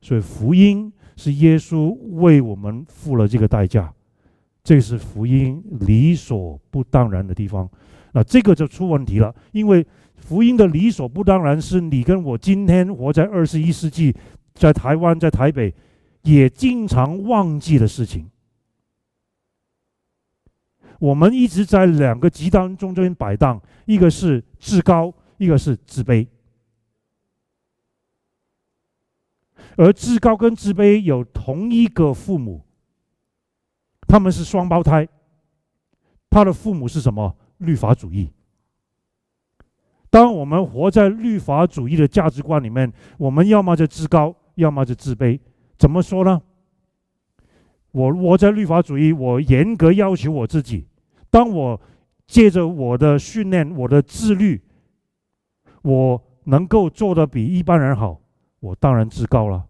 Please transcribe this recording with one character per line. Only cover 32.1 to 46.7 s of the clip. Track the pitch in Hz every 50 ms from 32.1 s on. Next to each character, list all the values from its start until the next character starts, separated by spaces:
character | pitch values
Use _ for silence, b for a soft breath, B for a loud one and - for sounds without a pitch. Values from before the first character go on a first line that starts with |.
| 131
父 | - - - 196
母， | 160 127 107 90 78 - _ _ _ _ _ _ _ _ _ _ _ _ _ _ _ _ _ _ _ _ _ _ _ _ _ _ _ -
他 | - - 208
们 | 196 185
是 | 180 - 170
双 | - - 190 180 180
胞 | 170 170 170
胎。 | 147 151 156 151 - _ _ _ _ _ _ _ _ _ _ _ _ _ _ _ _ _ _ _ _ _ _ _ _
他 | - 208 208
的 | 190 165
父 | - - 220 202
母 | 160 127
是 | 120 - 156
什 | 117 127 104
么？ | 104 107 95 - _ _ _ _ _
律 | 180 165 160
法 | 117 - 104 -
主 | - - 92 82
义。 | 101 92 76 _ _ _ _ _ _ _ _ _ _ _ _ _ _ _ _ _ _ _ _ _ _ _ _ _ _ _ _ _ _ _ _ _ _ _ -
当 | - 220 240 247 226
我 | 170 143
们 | 139 151 180 190
活 | - - 120 156 196
在 | 185 220 208 196
律 | 208 226 220 240 220 190
法 | - - 139 147 175
主 | 175 - 151 123 123
义 | 160
的 | 160 151
价 | 139 - 208 165 160
值 | 117 135 139
观 | 143 160 151 131
里 | 110
面， | 113 131 131 123 110 b b b b
我 | b 151 135
们 | 131 147 175 208
要 | 214 208 196
么 | 180 170
就 | 156 165
至 | 151 - - 160
高， | 151 - 165 147 156 175 _ _ _ _
要 | - 165 156
么 | 143 139 135
就 | 120 123
自 | - - 143 123
卑。 | 107 135 120 120 143 _ _ _ _ _ _ _ _
怎 | - 143
么 | 151 180 175
说 | - 190 185 185
呢？ | 190 185 165 - _ _ _ _ _